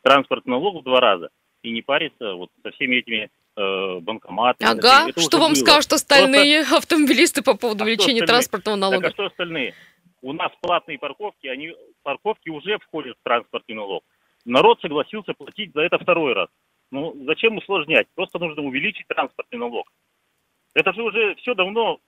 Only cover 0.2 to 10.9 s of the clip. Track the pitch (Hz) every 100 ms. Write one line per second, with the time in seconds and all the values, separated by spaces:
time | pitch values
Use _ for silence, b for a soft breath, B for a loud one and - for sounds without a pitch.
0.2 | 127 120 - 127 196 170 131 127 120 92
1.2 | 80 _ _ _ 117 113 110 147 160 _
2.2 | 113 90 90 _ 107 - 135 123 117 113
3.2 | 104 _ _ - 98 95 95 92 82 110
4.2 | - 92 120 123 220 226 240 269 339 349
5.2 | 330 339 320 285 262 294 269 320 - 277
6.2 | 269 277 285 302 262 302 - 320 285 254
7.2 | 330 - 254 - 240 208 214 226 381 233
8.2 | 220 240 262 202 208 208 196 127 160 -
9.2 | 196 - 175 165 113 - b b _ _
10.2 | 131 160 175 _ 175 170 -